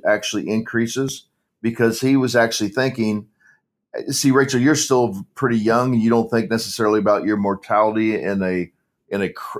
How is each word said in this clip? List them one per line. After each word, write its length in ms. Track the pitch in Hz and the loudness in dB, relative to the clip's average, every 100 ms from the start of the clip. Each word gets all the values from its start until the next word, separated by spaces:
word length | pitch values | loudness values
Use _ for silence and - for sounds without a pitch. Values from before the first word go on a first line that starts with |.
| 90 | 0
actually 420 | 104 - 107 87 | 0 0 -6 -2
increases, 760 | 110 110 117 117 127 135 - _ _ _ _ | -4 -2 -2 -2 -2 -6 -6 _ _ _ _
because 400 | 113 117 117 113 | -6 2 2 2
he 160 | 131 135 | 2 2
was 180 | 127 120 | 4 2
actually 340 | 113 - 104 | 2 0 -4
thinking, 580 | 131 131 127 110 107 104 _ _ _ _ _ _ - - | -2 -2 -2 -2 -2 -8 _ _ _ _ _ _ -12 -6
"See, 240 | 135 139 | 0 2
Rachel, 280 | 131 135 131 | 4 2 2
you're 140 | 131 | 2
still 500 | 143 - 127 117 98 - - | 2 2 2 2 -2 -12 -4
pretty 240 | 131 117 | -2 0
young, 340 | 107 117 127 | 2 2 2
and 80 | 120 | 2
you 80 | 113 | 2
don't 220 | 117 113 | 2 2
think 180 | 117 101 | -2 0
necessarily 480 | 113 - - 107 107 | -4 -4 -2 0 2
about 260 | 104 101 95 | 2 2 0
your 120 | 104 | 0
mortality 800 | 101 98 - 104 110 110 110 107 | 0 -4 -2 2 2 2 0 -2
in 220 | 90 98 | -2 -2
a, 300 | 92 92 87 _ _ _ _ | -2 -2 -4 _ _ _ _
in 120 | 101 | -4
a 80 | 95 | -4
cr-, 300 | - - | -6 -12